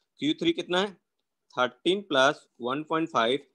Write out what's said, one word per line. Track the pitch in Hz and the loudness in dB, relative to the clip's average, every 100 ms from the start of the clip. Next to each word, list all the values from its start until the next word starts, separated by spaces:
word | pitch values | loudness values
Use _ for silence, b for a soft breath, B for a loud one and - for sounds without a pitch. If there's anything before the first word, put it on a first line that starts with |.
| _ - | _ -8
क्यू | 139 | -4
थ्री | 156 170 | -2 -2
कितना | 170 170 175 | -2 -2 -2
है? | 202 185 _ _ _ _ _ | -2 -6 _ _ _ _ _
थर्टीन | - 123 - 170 196 | -4 -4 -2 -2 -2
प्लस | 202 139 135 151 _ - | 0 2 2 2 _ -10
वन | 120 135 | -6 -6
पॉइंट | 156 160 160 | -2 -2 -2
फ़ाइव | 135 113 139 - | 0 2 0 -4